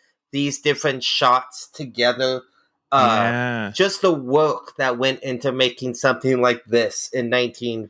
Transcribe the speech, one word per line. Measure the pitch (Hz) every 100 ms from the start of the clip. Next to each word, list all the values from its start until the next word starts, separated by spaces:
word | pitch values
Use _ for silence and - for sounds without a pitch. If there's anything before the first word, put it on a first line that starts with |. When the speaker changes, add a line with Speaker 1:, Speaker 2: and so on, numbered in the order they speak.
| _ _ _
Speaker 1:
these | 139 143 139
different | 147 143 151 131
shots | - - 131 127 123 - -
together. | - 139 107 120 123 131 127 - _ _ _ _
Uh, | 139 123
Speaker 2:
Yeah. | 110 117 120 123 120 104 104
Speaker 1:
just | 190 190
the | 190
work | 156 127 143 156 - - -
that | 131 120
went | 135 131
into | 135 123 135
making | 127 127 - 127
something | 120 135 123 131 127
like | 123 120 -
this | 117 107 - -
in | 131 120
nineteen | 123 123 - 120 113